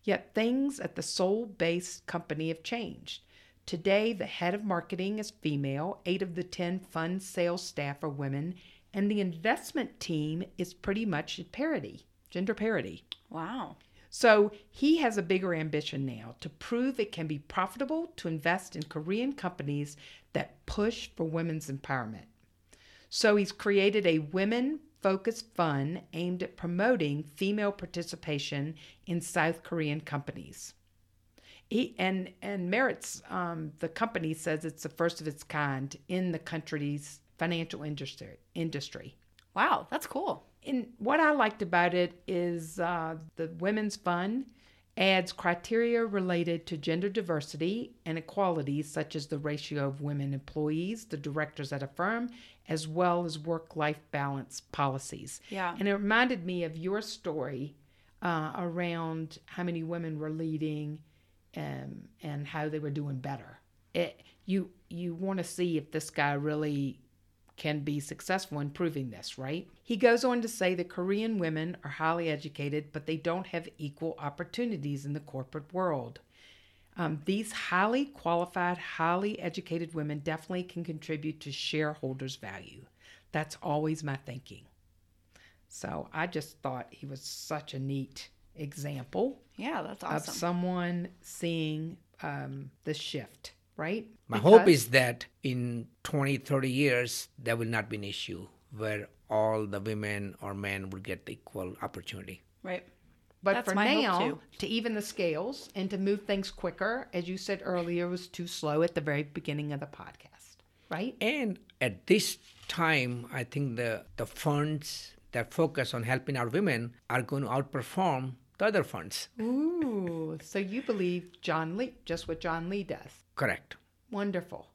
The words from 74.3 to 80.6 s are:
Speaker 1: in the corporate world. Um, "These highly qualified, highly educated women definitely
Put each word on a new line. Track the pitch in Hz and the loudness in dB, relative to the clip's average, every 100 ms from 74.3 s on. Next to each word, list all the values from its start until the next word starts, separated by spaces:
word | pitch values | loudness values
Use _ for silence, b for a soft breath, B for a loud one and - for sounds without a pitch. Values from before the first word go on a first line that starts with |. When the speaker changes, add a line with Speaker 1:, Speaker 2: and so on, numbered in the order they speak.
| 143 175 - 240 190 143 139 139 | -6 -8 -2 -2 -2 -2 -4 -4
Speaker 1:
in | |
the | 147 | -6
corporate | 147 135 131 156 143 | -6 -8 -8 -10 -6
world. | 180 185 147 117 127 _ b b b b b b - | -2 0 0 -4 -12 _ b b b b b b -4
Um, | 165 156 151 | -2 0 0
"These | 196 214 | 0 0
highly | - - 180 208 247 277 | -6 0 4 4 4 0
qualified, | - 170 170 175 185 175 175 | -2 2 2 2 2 0 0
highly | - - 165 175 208 214 | -4 0 2 4 0 -2
educated | 175 160 - 165 165 | -4 -4 -4 -4 -2
women | 165 147 151 | -2 -2 -2
definitely | 151 156 - 180 | -2 -4 -2 -4